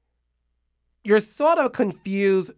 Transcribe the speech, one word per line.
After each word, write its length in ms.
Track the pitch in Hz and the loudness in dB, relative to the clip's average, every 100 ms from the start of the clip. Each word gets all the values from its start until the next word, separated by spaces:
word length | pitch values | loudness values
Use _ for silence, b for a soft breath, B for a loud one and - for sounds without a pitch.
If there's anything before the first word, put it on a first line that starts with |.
| _ _ _ _ _ _ _ _ _ _ | _ _ _ _ _ _ _ _ _ _
you're 160 | 208 214 | 0 2
sort 380 | 214 - 294 330 | 2 -2 0 2
of 140 | 262 | 0
confused, 800 | 247 208 - 190 196 196 190 180 | 0 -4 -4 -6 -2 2 0 -2